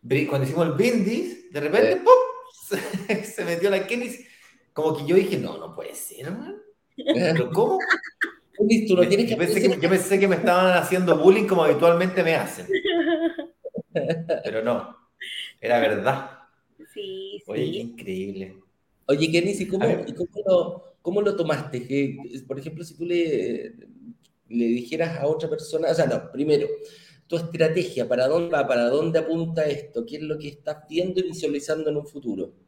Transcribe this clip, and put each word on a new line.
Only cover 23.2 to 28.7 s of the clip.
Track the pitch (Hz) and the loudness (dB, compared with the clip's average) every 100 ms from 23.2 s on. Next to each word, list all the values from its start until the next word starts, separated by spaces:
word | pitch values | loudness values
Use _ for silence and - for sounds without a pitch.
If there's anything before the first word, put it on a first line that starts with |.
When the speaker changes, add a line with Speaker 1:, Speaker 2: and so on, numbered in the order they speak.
| 165 135 92 - - - - - 233 - _ _ _ | 0 0 -2 -4 -8 -16 -20 -20 -20 -20 _ _ _
Speaker 2:
le | 117 117 | -2 0
dijeras | 120 120 160 165 - | 0 -2 -4 -2 -2
a | 139 | -2
otra | 156 156 | -2 -2
persona, | 147 - 160 160 | -6 -4 -2 0
o | |
sea, | - 143 | 2 2
no, | 117 - | 0 -6
primero, | 135 147 147 - - - - - _ _ | -4 2 2 2 -6 -10 -20 -20 _ _
tu | 170 | -6
estrategia, | 165 160 160 170 143 - 113 | -4 0 2 2 -2 -2 -2
¿para | 123 131 | 2 2
dónde | 160 170 160 | 2 0 0
va? | |
¿Para | 135 | 2